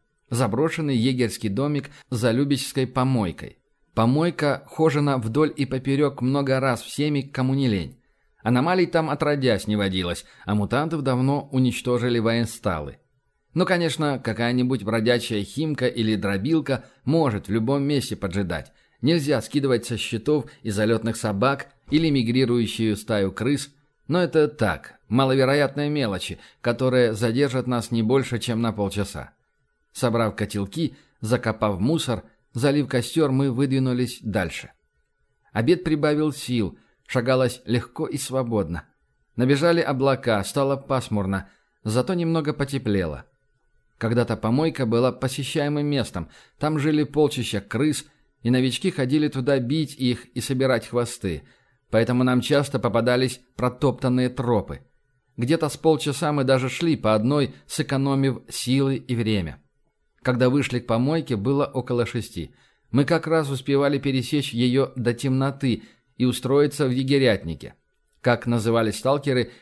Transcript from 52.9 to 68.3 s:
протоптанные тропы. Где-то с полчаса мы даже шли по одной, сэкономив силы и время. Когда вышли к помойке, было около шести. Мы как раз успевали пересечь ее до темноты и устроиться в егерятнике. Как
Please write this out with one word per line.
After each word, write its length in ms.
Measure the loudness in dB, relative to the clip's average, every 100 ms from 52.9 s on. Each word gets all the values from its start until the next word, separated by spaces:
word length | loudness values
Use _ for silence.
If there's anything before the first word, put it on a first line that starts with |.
| 2 2 2 0 -4 _ -4
протоптанные 760 | -4 0 0 2 0 2 0
тропы. 520 | -2 0 0 0 -10 -14 _ _ _ _ -6
Где-то 340 | 0 2 0
с 80 | 0
полчаса 540 | 2 2 0 -2 -2
мы 120 | 0
даже 260 | 2 2 2
шли 260 | -2 0 0
по 200 | 2 2
одной, 400 | 2 2 0 -4 _
сэкономив 760 | -6 -2 0 0 2 0 -2 -8
силы 480 | -8 0 2 2 -2
и 180 | -4 -2
время. 460 | 0 0 -2 -10 _ _ _ _ _ _
Когда 280 | -2 2 4
вышли 300 | 2 0 -4
к 80 | 0
помойке, 480 | 0 2 0 -2 -2
было 300 | 0 0 0
около 400 | -4 -2 -2 0
шести. 480 | -4 -6 -10 -12 _ _ _ _
Мы 140 | 0 2
как 220 | 2 2
раз 220 | 0 0
успевали 480 | -4 0 2 2 0
пересечь 560 | 0 -2 0 -2 -2
ее 380 | 0 2 2 0 0
до 180 | -2
темноты 720 | -2 0 0 0 -2 -2 -2 -4 _ _ _
и 80 | 0
устроиться 640 | 0 2 2 2 2 -2
в 40 |
егерятнике. 840 | 0 2 2 4 2 -2 -10 -12 -18 _ _ _ _
Как 240 | 0